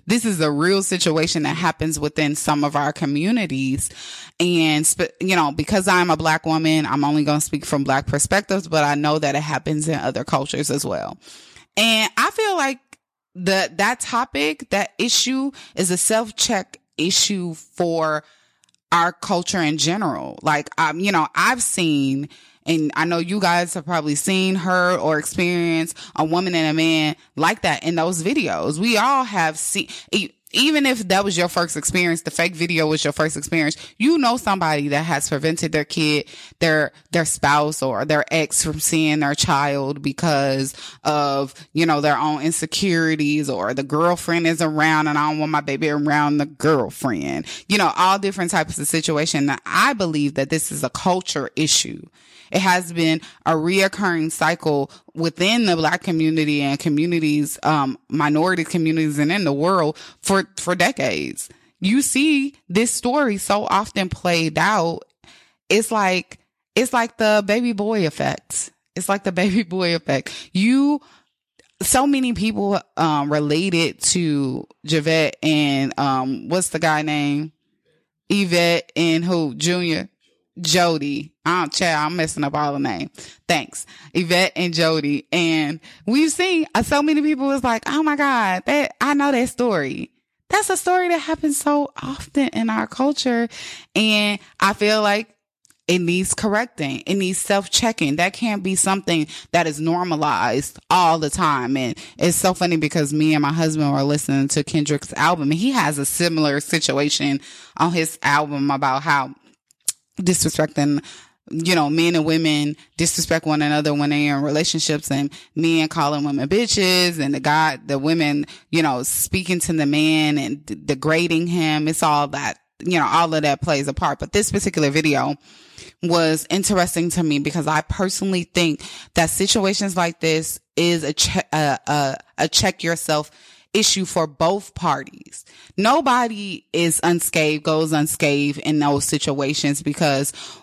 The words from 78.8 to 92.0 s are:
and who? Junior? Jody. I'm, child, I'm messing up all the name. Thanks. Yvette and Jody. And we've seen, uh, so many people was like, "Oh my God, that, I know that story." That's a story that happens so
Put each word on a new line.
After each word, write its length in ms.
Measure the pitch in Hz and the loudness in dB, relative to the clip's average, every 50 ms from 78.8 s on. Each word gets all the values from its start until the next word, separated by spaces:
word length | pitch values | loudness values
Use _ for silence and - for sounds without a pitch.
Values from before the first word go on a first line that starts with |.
| - - - | -2 -4 -2
and 300 | - 170 165 160 165 170 | 0 2 2 2 2 2
who? 300 | 180 185 170 160 139 117 | 0 0 0 0 -2 -4
Junior? 560 | 151 151 175 180 180 180 170 156 90 - - _ _ _ _ _ _ _ _ _ 180 | -2 -2 0 0 0 0 -2 -2 -4 -4 -8 _ _ _ _ _ _ _ _ _ -8
Jody. 720 | 170 156 170 185 175 170 165 151 143 143 143 143 147 - _ _ - | -2 0 2 4 4 4 2 0 -2 -4 -4 -6 -8 -10 _ _ -4
I'm, 240 | 160 175 185 165 143 | -2 0 0 0 -2
child, 420 | - - 190 170 160 151 151 156 175 | -2 -2 0 0 0 0 0 -2 -2
I'm 40 | |
messing 280 | 175 160 156 - 147 147 | -2 -2 -2 -2 -4 -4
up 100 | 143 156 | -2 -2
all 200 | 151 151 143 143 | -2 -2 -2 -2
the 40 | 139 | -2
name. 320 | 139 127 98 92 139 - - - - - - - _ - | -2 -4 -4 -6 -8 -10 -12 -16 -20 -20 -20 -8 _ -2
Thanks. 380 | 170 147 110 - - - - - - - - - - | -2 -2 -4 -6 -12 -14 -16 -16 -18 -20 -18 -6 -4
Yvette 400 | 170 180 165 180 180 190 - - | -2 0 2 2 2 2 2 0
and 200 | 151 180 175 160 | -2 -2 0 0
Jody. 520 | 165 165 160 160 160 143 143 147 131 - _ - | 2 2 2 2 2 0 0 -2 -2 -2 _ 0
And 480 | 180 170 165 160 160 151 143 160 156 - - - - - | 0 2 2 2 2 0 -2 -4 -6 -12 -18 -20 -8 -4
we've 240 | 208 240 285 320 311 | 0 2 4 4 2
seen, 360 | - - 359 381 359 320 302 - - | 2 0 0 2 2 0 0 0 0
uh, 80 | 226 233 | -2 0
so 200 | - 294 285 294 | 2 2 2 2
many 200 | 311 302 302 285 | 2 2 2 2
people 240 | 302 311 254 277 | 2 0 0 0
was 180 | 277 277 262 240 | 0 0 0 0
like, 200 | 247 226 226 - | 0 0 0 -2
"Oh 160 | - 269 302 311 | -2 -2 0 0
my 140 | 302 294 | 2 2
God, 460 | 285 285 277 262 233 214 190 185 185 - | 2 2 2 2 2 2 0 0 -2 0
that, 280 | - 277 294 269 - - - | 0 0 0 0 -2 -2 -2
I 140 | 233 277 294 | -2 0 2
know 180 | 285 277 285 277 | 2 2 2 2
that 160 | 233 254 254 | 2 0 0
story." 600 | - - 247 233 202 160 139 131 - - - - _ _ _ _ _ _ _ - | 0 0 0 2 2 0 0 -2 -4 -8 -10 -12 _ _ _ _ _ _ _ 0
That's 180 | 370 415 415 - | 0 0 2 0
a 80 | 370 | -2
story 320 | - - 359 359 370 359 349 | 0 0 2 2 2 2 2
that 100 | 339 320 | 0 -2
happens 400 | - 320 320 - - 302 285 - | -2 -4 -4 -2 -2 -2 -2 0
so 320 | - 294 294 294 285 - - - | 0 0 2 2 0 -2 -6 -10